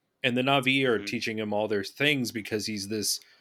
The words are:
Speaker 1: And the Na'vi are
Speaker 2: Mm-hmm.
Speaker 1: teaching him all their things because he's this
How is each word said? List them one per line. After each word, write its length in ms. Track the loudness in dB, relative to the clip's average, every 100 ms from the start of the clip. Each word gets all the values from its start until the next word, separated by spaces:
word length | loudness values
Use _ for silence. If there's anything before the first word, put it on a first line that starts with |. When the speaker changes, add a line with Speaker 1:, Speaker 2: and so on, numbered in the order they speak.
| _ _
Speaker 1:
And 120 | 0 2
the 60 |
Na'vi 420 | 2 2 4 4 4
are 120 | 2
Speaker 2:
Mm-hmm. 80 | 0
Speaker 1:
teaching 320 | -4 -4 -4
him 140 | -2
all 140 | 0 0
their 140 | 0 -4
things 460 | 0 0 2 -2
because 320 | -6 -4 -4 -2
he's 220 | -6 -4
this 320 | -2 -2 -4 -6 -20